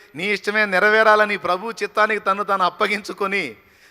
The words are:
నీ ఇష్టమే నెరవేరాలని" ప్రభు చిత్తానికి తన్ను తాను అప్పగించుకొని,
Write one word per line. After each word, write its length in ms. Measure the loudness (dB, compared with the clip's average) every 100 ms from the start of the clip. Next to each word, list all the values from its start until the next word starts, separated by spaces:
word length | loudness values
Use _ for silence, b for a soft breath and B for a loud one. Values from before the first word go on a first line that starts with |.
| B
నీ 120 | -8 -4
ఇష్టమే 400 | -4 -2 -2 0
నెరవేరాలని" 720 | 2 4 6 6 4 2 -2
ప్రభు 340 | -2 -4 -6
చిత్తానికి 500 | -8 -4 0 0 0
తన్ను 240 | -2 -4
తాను 200 | -2 0
అప్పగించుకొని, 920 | 0 0 -2 -4 -8 -6 -4 -4 -6 -10 b b b